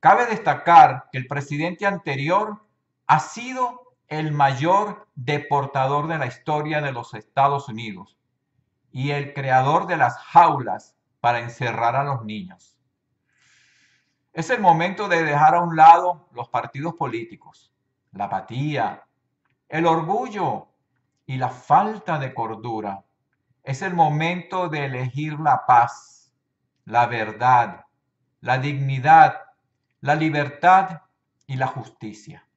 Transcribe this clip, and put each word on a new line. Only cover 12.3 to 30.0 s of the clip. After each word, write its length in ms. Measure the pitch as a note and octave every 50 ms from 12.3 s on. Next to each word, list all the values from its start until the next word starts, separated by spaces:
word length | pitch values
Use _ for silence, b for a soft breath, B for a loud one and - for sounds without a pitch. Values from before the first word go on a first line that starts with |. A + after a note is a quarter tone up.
| G#2+ G#2+ F#2 F2+ F#2+ _ _ _ _ _ _ _ _ _ _ _ _ _ _ _ _ _ _ _ _ _ _ _ _ _ _ _ _ _ _ _ _ _ _ _ _
Es 160 | D#3+ E3 -
el 100 | - A#3
momento 460 | G#3 F3 E3 D#3+ E3+ F#3 F#3+ - G#3
de 160 | G3 F3 E3 E3
dejar 320 | D#3 D3 C#3+ D#3 D#3 E3
a 60 | F3
un 160 | F3 E3+ E3
lado 520 | D#3+ D#3 D#3+ E3+ F3 F3+ F3+ F3 D#3+ _ _ _
los 160 | B2 A#2 -
partidos 460 | - B2 A2+ A2 - C3+ C#3+ E3+ E3
políticos, 800 | - D#3 C3 A#2+ - F3 - - - _ - _ _ _ _ _ _ _ _ _ _ _ _
la 140 | _ F#2+ G2+
apatía, 840 | F#2+ - G2 F#2+ - A2+ B2+ C#3+ D3+ D3+ C3 A2+ G2 - - - _ _ _ _ _ _ _ _ _ _ _ _ _
el 180 | - D#3 E3
orgullo 800 | E3+ E3 D#3+ D#3 D#3+ F#3+ A3+ B3+ B3+ G#3 G#3 F3+ D3 A2+ G#2 - _ _ _ _ _ _ _ _ _ _ _ _
y 120 | - C3
la 140 | B2+ C3 A#2+
falta 680 | A#2+ - - - D3 E3 G3+ G#3+ A3 G#3 - - E3+ D3
de 160 | C3+ C3 -
cordura. 680 | A#2 A#2 A2 A2+ G2+ A2 A#2+ A2+ A2 G#2+ G2+ F#2+ - _ _ _ _ _ _ _ _ _ _ _ _ _
Es 180 | - C3+ -
el 140 | G3 F#3+ F3+
momento 720 | F3 D#3+ D3+ D3 D3+ D#3+ E3 F3+ F3+ E3+ - - F#3 F3+ E3+
de 180 | D#3 D3+ C#3+
elegir 520 | C3 C3 B2 B2+ B2 B2 C#3 D3+ D#3 D3+ D3
la 260 | D#3 D3+ C#3+ D#3 -
paz, 680 | - B2+ A#2+ A#2+ A#2+ - - - - _ _ _ _ _ _ _ _ _ _ _ _ _ _ _
la 220 | - A2 A#2+ B2
verdad, 760 | A#2 A#2+ A#2 A2 G#2+ G#2+ G#2+ A#2+ B2+ B2+ A#2+ A#2 G2+ F2+ F2 - _ _ _ _ _ _ _ _ _ _ _
la 180 | - A#2 B2+ C3
dignidad, 840 | C3 D3 D3 C#3 C#3 C3+ C3+ C3 B2 D3+ D#3 D#3+ D#3 C#3+ - - - _ _ _ _ _ _ _ _ _ _ _